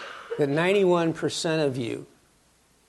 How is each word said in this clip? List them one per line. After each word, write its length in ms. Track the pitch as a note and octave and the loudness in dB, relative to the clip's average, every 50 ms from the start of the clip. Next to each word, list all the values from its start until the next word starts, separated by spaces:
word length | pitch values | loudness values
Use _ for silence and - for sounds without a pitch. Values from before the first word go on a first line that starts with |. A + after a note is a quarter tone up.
| - - - - - - - - | -14 -14 -16 -16 -12 -8 -2 0
that 100 | D3+ C#3 | 0 2
ninety-one 640 | C#3 D#3 E3+ F#3 G3 G#3 G3 F3+ F3 E3+ E3 E3 | 2 2 2 2 4 4 4 4 4 4 2 0
percent 480 | D#3 - - D3 - - - E3+ D#3+ D#3+ | 0 -2 -4 -4 -2 -2 -2 0 0 2
of 160 | D3+ C#3+ B2 | 0 0 0
you 300 | C3+ A#2+ A2+ A#2 A#2 C#3+ - _ _ _ _ _ _ _ _ _ _ _ _ _ _ _ | -2 -4 -4 -6 -8 -10 -14 _ _ _ _ _ _ _ _ _ _ _ _ _ _ _